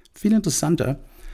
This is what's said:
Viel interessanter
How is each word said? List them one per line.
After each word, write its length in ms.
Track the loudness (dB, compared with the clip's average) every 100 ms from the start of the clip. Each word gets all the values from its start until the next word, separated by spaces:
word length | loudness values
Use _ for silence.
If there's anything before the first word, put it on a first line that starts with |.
| _
Viel 220 | -4 2
interessanter 680 | 2 2 0 0 2 0 -2 -8 -18 -18